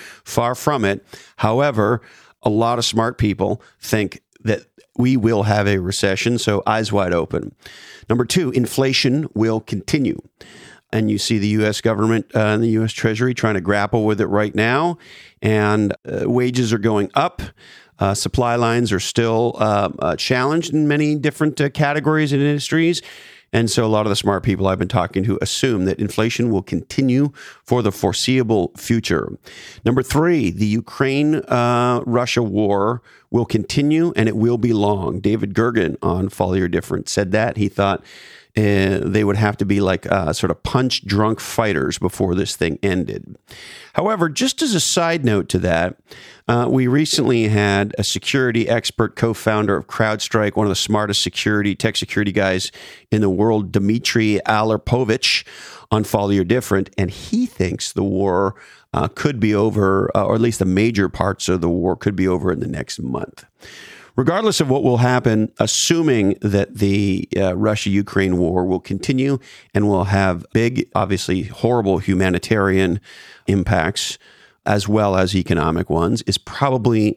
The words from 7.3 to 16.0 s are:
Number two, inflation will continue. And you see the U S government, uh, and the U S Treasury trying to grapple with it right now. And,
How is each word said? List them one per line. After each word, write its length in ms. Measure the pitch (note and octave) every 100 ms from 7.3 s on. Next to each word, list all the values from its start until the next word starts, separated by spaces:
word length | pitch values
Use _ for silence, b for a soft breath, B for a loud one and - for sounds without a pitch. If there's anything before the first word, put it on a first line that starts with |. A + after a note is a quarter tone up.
| E2 - - B B B B B
Number 160 | A#2+ A#2+
two, 240 | - D3+
inflation 760 | B2 A#2+ - C3+ C3 C#3 C#3 D#3
will 280 | - A2+ A2
continue. 600 | - G#2 - D#3 B2 - - _ B B B B _
And 180 | A2 A2
you 60 | G#2
see 220 | - A2+
the 80 | G#2
U 160 | G#2+
S 160 | G#2+ G2+
government, 460 | A2+ G#2 A2 A2+ -
uh, 60 | A#2
and 220 | G#2+ G#2+
the 60 | A#2
U 140 | A2
S 80 | A2
Treasury 400 | - A#2 G#2+ B2+
trying 220 | B2 A2+
to 80 | G2+
grapple 420 | F2 G2+ G#2 A#2
with 160 | G#2+ G#2
it 60 | G#2
right 280 | G2+ G#2
now. 440 | G2 A2 C3 E3+ E3+ B B B B
And, 540 | G#2+ G#2+ G#2 G#2+ G#2 -